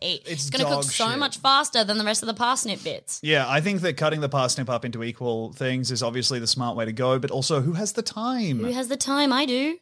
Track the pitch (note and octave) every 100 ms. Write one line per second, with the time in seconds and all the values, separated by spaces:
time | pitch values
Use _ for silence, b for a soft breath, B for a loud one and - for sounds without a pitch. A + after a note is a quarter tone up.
0 | F3+ E3+ - D#3 C#3 C4 D3 C#3+ C#3 -
1 | A3+ C4 C#4 - C4+ C#4 D4 A#3+ G#3 G#3+
2 | G#3+ A3 A3+ G#3+ A#3+ C4 A3 F#3+ E3 A#2
3 | - - D3+ D3+ B2+ C#3 F3 F#3+ F3 C#3
4 | D#3 D#3 C#3+ C#3 B2+ - B2+ A#2 B2 A#2
5 | A#2 A2+ B2 A2+ A2 - C3 B2+ B2+ A#2+
6 | A#2 B2 A#2+ B2+ A2+ C3 A#2+ A#2 A2+ A2+
7 | B2+ C3 C3+ B2+ C3 D3+ C3+ E3+ G#3+ -
8 | A#3 G#3+ A#3 B3+ G3 B2+ A#3 B3 B3 C4+
9 | - C#4 C#4+ B3+ C#4+ B3 D4 F4